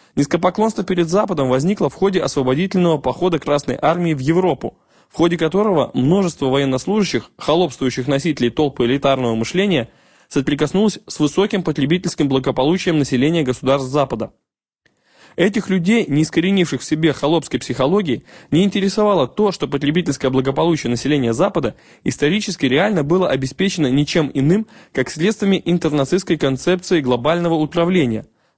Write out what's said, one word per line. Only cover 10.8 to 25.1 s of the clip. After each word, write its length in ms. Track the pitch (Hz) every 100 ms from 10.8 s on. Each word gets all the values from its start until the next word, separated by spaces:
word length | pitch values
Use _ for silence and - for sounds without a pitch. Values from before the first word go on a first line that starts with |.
| 214 - -
с 120 | -
высоким 440 | 147 - 196 196
потребительским 640 | 175 - 143 185 160 - 143
благополучием 680 | 135 135 127 143 185 180 156
населения 440 | 135 123 143 170
государств 460 | 131 120 127 139 131
Запада. 440 | 147 135 113 110 _ _ _ _ _ _ _ _ _ - -
Этих 340 | 208 208 -
людей, 360 | 185 170 233 175
не 160 | 147
искоренивших 580 | 160 - 180 196 165 131
в 20 |
себе 300 | - 156 160
холопской 460 | 135 143 165 - 127
психологии, 640 | - 123 135 202 170 107 - - -
не 120 | 151
интересовало 640 | 196 196 190 214 208 185 123
то, 240 | - 208
что 160 | - 139
потребительское 640 | 139 139 165 160 139 131
благополучие 580 | 131 131 143 165 156 120
населения 440 | 120 - 147 117
Запада 420 | 117 170 170 120 - - -
исторически 640 | - - 147 208 208 170 131
реально 380 | 139 208 190
было 260 | 143 185 180
обеспечено 580 | 135 131 - 196 185 135
ничем 420 | 139 147 170 147
иным, 340 | 139 139 202 214 - -
как 180 | -
средствами 520 | 127